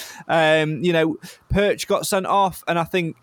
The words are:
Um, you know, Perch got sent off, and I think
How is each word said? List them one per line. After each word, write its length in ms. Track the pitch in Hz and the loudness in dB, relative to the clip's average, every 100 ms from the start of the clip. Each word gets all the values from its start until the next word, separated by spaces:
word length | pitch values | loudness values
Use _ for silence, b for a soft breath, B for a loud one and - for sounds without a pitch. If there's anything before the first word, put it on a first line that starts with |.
| B B - | B B -2
Um, 540 | 165 156 160 156 156 | 2 4 4 2 0
you 100 | 175 | 0
know, 260 | 165 160 - B B - | 2 2 -2 B B -4
Perch 380 | 196 202 139 - | 0 2 0 -2
got 200 | 196 147 | -2 0
sent 180 | 196 185 | -2 0
off, 380 | 202 190 - - | 2 2 -2 -4
and 120 | 170 | -2
I 40 | |
think 320 | 165 185 165 - | -2 -2 -4 -6